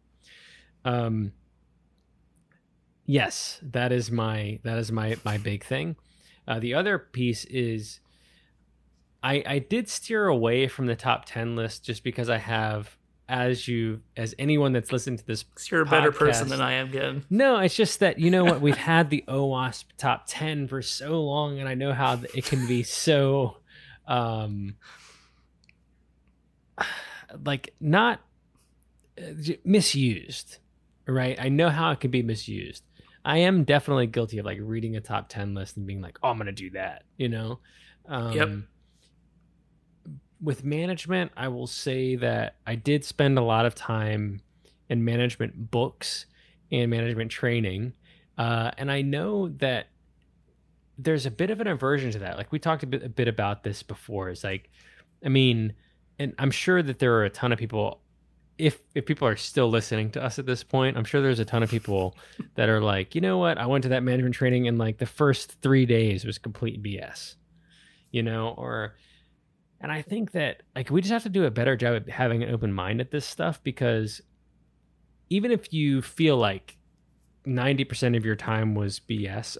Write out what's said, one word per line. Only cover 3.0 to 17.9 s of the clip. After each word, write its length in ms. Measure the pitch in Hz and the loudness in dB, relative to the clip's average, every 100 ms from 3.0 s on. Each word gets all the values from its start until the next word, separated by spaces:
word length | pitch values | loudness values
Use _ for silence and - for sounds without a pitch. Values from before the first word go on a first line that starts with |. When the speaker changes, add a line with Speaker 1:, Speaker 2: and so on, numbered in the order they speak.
| - | 0
Speaker 1:
yes, 540 | 139 113 - - - | 2 2 -2 -10 -12
that 280 | 147 120 123 | -6 -2 0
is 180 | 123 110 | 0 0
my, 500 | 117 110 110 104 107 | -2 0 -2 -4 -6
that 140 | 113 113 | -4 -4
is 120 | 110 | -2
my, 280 | 113 110 113 110 | -2 -2 -2 -2
my 120 | 104 | -4
big 280 | 104 101 - | -2 -6 -4
thing. 320 | 131 160 156 _ _ _ _ - | -4 -4 -8 _ _ _ _ -6
Uh, 120 | 113 | -4
the 160 | 117 139 | -2 0
other 220 | 196 196 | 0 -2
piece 460 | - 127 123 113 - | -4 -2 -2 -2 -6
is 540 | 131 120 110 107 - _ _ _ _ _ _ _ _ _ _ _ _ | -4 -2 -4 -8 -16 _ _ _ _ _ _ _ _ _ _ _ _
I, 220 | 127 139 - | -2 0 0
I 140 | 139 | -4
did 300 | - 226 208 | -2 -2 -2
steer 380 | - - 220 202 | -8 -4 0 2
away 420 | 131 113 123 131 | 4 4 4 2
from 160 | - 123 | 0 -2
the 100 | 113 | -2
top 300 | 123 113 - | 0 -2 -2
ten 320 | 117 117 117 | -6 -4 -4
list 260 | 113 - | -6 -8
just 220 | - 113 127 | -10 -8 -6
because 240 | 120 117 | -4 -2
I 80 | 113 | -2
have, 580 | 117 110 110 107 104 - _ _ - | 0 -2 -2 -4 -8 -16 _ _ -6
as 400 | 127 123 120 - | -2 0 0 -2
you, 340 | 117 113 110 - - | -2 -2 -4 -10 -8
as 180 | 110 - | -8 -2
anyone 320 | 143 147 139 | 2 4 4
that's 220 | 123 117 | 2 0
listened 260 | 127 131 120 | -4 -4 -6
to 60 | - | -6
this 180 | 110 | -8
Speaker 2:
'Cause 260 | - - - | -8 -14 -2
you're 120 | 170 | 0
a 40 | 151 | 4
better 260 | 156 147 | 6 6
person 360 | 143 147 - 135 | 6 4 4 0
Speaker 1:
podcast 20 | |
Speaker 2:
than 100 | 135 | 0
I 120 | 127 | 0
am, 180 | 131 131 | 0 -2
Ken. 340 | 135 135 139 - | -4 -4 -6 0
Speaker 1:
No, 300 | 202 269 233 | 4 6 6
it's 160 | 185 - | 4 4
just 240 | 208 | 2